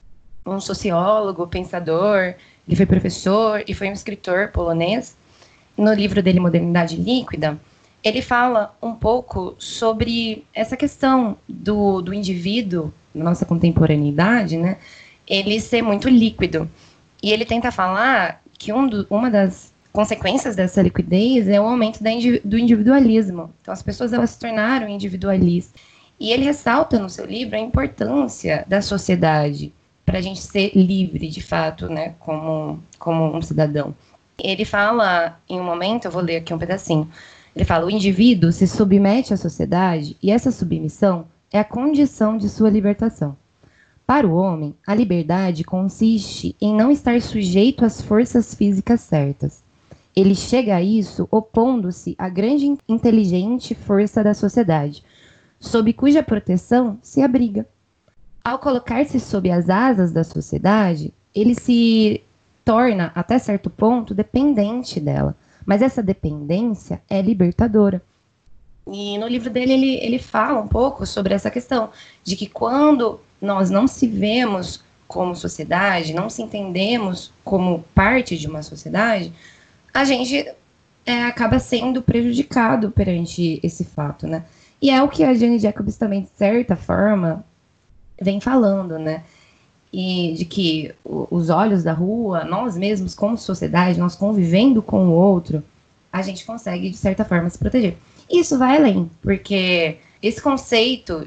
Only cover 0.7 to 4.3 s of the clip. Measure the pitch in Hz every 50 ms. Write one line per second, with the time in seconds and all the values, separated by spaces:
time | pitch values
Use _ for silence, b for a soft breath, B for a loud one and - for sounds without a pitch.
0.7 | 196 180 - 208 175 165 180 196 214 214 214 196 185 170 175 170 175 185 185 175
1.7 | - 180 175 165 160 165 190 208 208 196 185 180 180 b b b b b b -
2.7 | 165 - 196 175 190 185 - 190 170 - - 190 196 214 226 220 214 208 - -
3.7 | 190 170 202 196 202 196 - - 202 196 - -